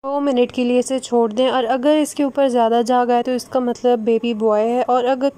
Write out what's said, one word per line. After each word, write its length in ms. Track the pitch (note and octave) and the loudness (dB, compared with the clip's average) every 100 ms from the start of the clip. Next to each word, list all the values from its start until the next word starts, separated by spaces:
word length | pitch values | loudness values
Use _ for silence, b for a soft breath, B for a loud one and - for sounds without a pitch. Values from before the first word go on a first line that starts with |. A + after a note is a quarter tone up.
दो 140 | C#4 C#4+ | -4 -2
मिनट 300 | C#4+ B3 B3 | 0 0 0
के 120 | B3 | 0
लिए 140 | B3 B3 | 0 0
इसे 200 | B3 C4 | 0 -4
छोड़ 340 | - A#3+ A#3 | -2 0 0
दें 160 | G#3+ B3+ | 0 0
और 160 | B3 A#3 | 0 0
अगर 300 | C4 C#4 D4+ | 0 2 2
इसके 260 | C#4+ - | 0 -2
ऊपर 240 | C#4+ C#4 C#4 | -2 0 0
ज़्यादा 340 | A#3+ A3+ A#3 | 2 2 2
झाग 280 | A#3 B3 A#3+ | 2 0 2
आए 120 | A#3+ | 0
तो 100 | A#3+ | 0
इसका 260 | B3+ - C4 | -4 -4 -4
मतलब 380 | B3 A#3 B3 B3 | -2 0 0 0
बेबी 340 | A3 A3+ A#3 | 0 0 0
बॉय 280 | A3 A3 G#3 | -2 0 2
है 200 | A3 B3 | 0 0
और 200 | B3+ B3 B3 | 0 0 0
अगर 240 | C4 C#4 | 0 -2